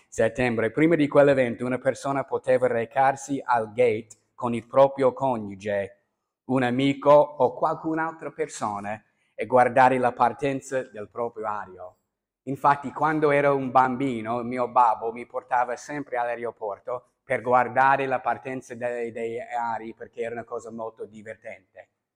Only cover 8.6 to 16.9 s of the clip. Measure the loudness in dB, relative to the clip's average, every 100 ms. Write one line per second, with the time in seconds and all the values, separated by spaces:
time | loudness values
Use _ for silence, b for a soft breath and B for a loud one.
8.6 | -6 -6 -8 -10 _ _ _ -10 2 4
9.6 | 4 6 4 4 0 2 0 0 -4 -4
10.6 | -4 -6 -6 -12 -12 -8 -8 -6 -8 -8
11.6 | -10 -16 -18 _ _ _ _ _ -10 0
12.6 | 2 2 -2 -2 0 2 2 4 4 2
13.6 | 2 2 2 0 -2 -4 -4 -6 -4 -4
14.6 | 0 4 4 2 -4 -8 -10 -10 -2 0
15.6 | 0 -4 -8 -10 -6 -4 -4 -4 -8 -8
16.6 | -10 -10 -8